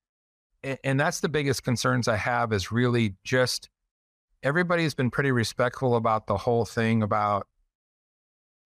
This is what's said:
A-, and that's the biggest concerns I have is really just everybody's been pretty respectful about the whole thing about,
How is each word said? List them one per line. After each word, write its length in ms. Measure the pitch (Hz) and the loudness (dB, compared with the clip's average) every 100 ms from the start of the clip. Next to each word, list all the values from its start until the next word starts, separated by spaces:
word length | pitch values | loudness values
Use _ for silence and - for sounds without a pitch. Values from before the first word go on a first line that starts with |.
| _ _ _ _ _ _ | _ _ _ _ _ _
A-, 200 | 135 131 | -10 -6
and 140 | 135 135 | -2 0
that's 220 | 156 - | 0 -2
the 80 | 180 | -2
biggest 340 | 147 139 127 | -2 -2 -2
concerns 460 | - 117 131 127 117 | -2 -2 0 0 0
I 80 | 107 | -2
have 360 | 127 120 117 | 0 -2 0
is 200 | 104 92 | -2 -2
really 420 | 113 123 120 110 95 | 0 2 2 0 -2
just 460 | - 127 123 - - _ _ _ _ _ _ _ | -2 0 2 -2 -10 _ _ _ _ _ _ _
everybody's 500 | 131 156 175 175 160 | -2 0 2 0 0
been 160 | - 123 | 0 -2
pretty 220 | - 139 | 0 0
respectful 640 | 123 110 - 123 - 131 | 2 0 0 -2 0 0
about 320 | 120 113 110 - | 2 2 0 0
the 100 | 98 | -2
whole 280 | - 117 | 0 0
thing 360 | 113 - 113 113 | 0 0 2 2
about, 460 | 107 107 104 101 - _ _ _ _ _ _ _ _ _ _ _ _ | 2 0 0 0 -4 _ _ _ _ _ _ _ _ _ _ _ _